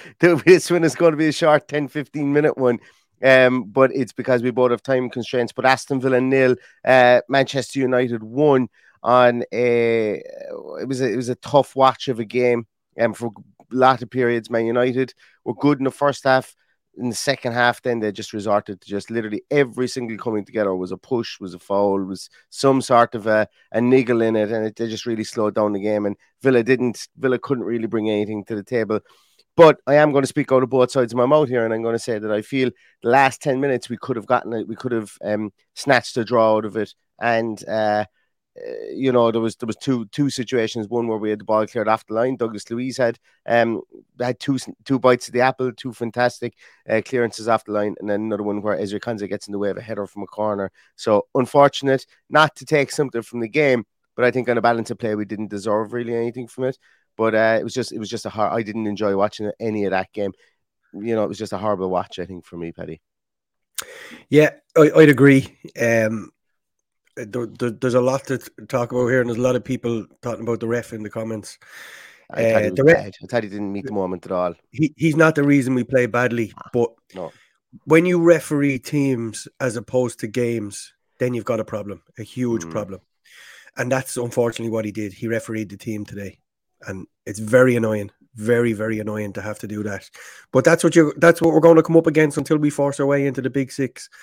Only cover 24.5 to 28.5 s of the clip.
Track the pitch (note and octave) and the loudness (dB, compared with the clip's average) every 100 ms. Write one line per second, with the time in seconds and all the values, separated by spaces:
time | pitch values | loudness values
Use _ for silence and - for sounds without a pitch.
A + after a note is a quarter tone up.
24.5 | A2+ G#2+ G#2 A#2 G#2+ B2 A2+ G#2+ - G#2+ | -2 -4 -4 -6 -6 -6 -6 -6 -2 -2
25.5 | G2+ G#2+ G2+ G#2 G#2+ G2+ G2+ _ _ C3+ | 0 -2 -2 -2 -2 -2 -6 _ _ 2
26.5 | B2 A2+ C3 B2 G#2+ - - C3+ B2 - | 2 4 2 0 -4 -12 -6 -4 -2 -2
27.5 | C3 G2 A#2 A2 A2 G#2+ G#2+ G#2 G#2+ F#2+ | -4 -4 -4 -4 -4 -2 -2 -2 -6 -8